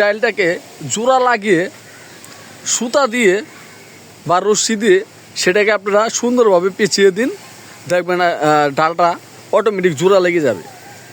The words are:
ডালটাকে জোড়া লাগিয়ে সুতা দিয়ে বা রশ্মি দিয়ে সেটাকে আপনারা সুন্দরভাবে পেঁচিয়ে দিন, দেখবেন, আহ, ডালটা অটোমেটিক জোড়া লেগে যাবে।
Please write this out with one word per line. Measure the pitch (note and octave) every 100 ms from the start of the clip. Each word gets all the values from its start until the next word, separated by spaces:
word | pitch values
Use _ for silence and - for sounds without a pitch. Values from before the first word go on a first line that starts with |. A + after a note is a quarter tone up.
ডালটাকে | G#3 G#3+ A3+ G3+ F3 E3+ - - D3
জোড়া | G3 B3 C4 B3
লাগিয়ে | A#3 G#3 E3 F#3+ - - - - - - - - - -
সুতা | - A#3+ C#4+ C4
দিয়ে | A#3+ G#3+ F#3+ - - - - - - - - D3
বা | F3
রশ্মি | G3 G#3 - A3
দিয়ে | A3 F#3+ - - - -
সেটাকে | - G3 G#3 G#3
আপনারা | G3+ G3+ A3+ -
সুন্দরভাবে | A#3+ B3 A3+ F3+ F#3+ F3+
পেঁচিয়ে | G#3 - G3
দিন, | F#3 C4 G4+ - - - - -
দেখবেন, | F3+ F3 F3+
আহ, | F3 C3+ D3+ D3+ D3 C#3
ডালটা | D#3+ E3+ F3 F3 - - - G3+
অটোমেটিক | G#3+ G3 F3+ C3+
জোড়া | F3+ G3 F3+
লেগে | F3 C#3
যাবে। | G2 - - - - -